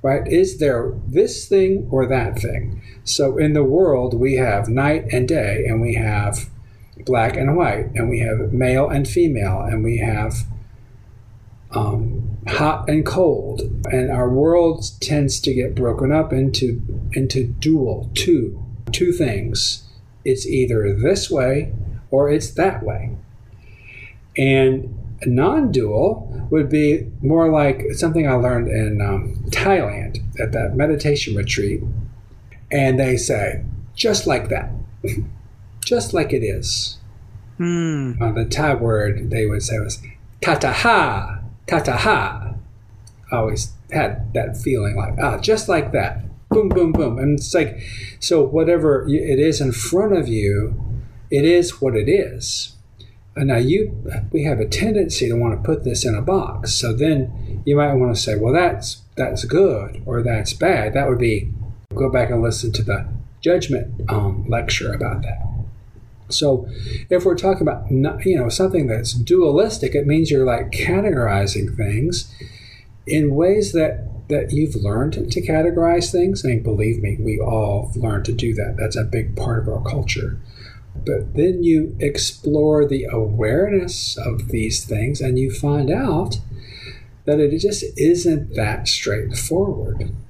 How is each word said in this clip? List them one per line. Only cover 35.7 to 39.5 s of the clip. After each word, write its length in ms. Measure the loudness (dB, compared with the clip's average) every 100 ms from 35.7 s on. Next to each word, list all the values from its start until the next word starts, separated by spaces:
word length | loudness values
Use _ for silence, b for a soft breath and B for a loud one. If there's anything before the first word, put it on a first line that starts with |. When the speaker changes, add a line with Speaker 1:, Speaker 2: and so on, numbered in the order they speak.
| -12 -2
Speaker 1:
just 280 | -2 0
like 180 | -2 0
it 120 | 0
is." 540 | 0 -2 -4 -4 -6 -10 -18 -20 -20 -18 -18 -4
Speaker 2:
Hmm. 560 | -2 0 -2 -2 -4 -2
Speaker 1:
Uh, 100 | -2
the 140 | 0 -2
Thai 300 | 0 0 2
word 540 | 2 2 2 0 -2
they 160 | 0
would 160 | 0